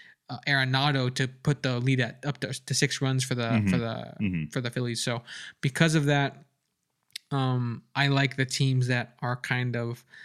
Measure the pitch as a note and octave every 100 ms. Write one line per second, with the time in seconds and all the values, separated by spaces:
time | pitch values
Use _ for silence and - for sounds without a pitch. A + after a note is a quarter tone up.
0 | - _ - B2+ - C#3 C3 C3+ D3 C3+
1 | B2+ C3 B2+ - D3+ C#3+ C3 B2 C3 B2+
2 | A2+ - C#3+ - - C#3 - C3+ C#3+ -
3 | C3+ C3 B2+ B2 A#2 A2+ G2+ - A2+ A#2
4 | - - G2+ E2+ D2+ C3+ A#2+ B2+ A#2+ A2+
5 | C3 A#2 - - - - C#3 - E3 D#3
6 | C#3+ C#3+ C#3 - - _ _ _ _ _
7 | _ - - C#3 C3 B2 A#2+ A2+ - C#3
8 | C#3 C#3 C#3 - C3 - C3+ B2+ B2 B2
9 | A2+ - B2 B2+ - B2 B2 A#2+ A#2 A#2
10 | _ -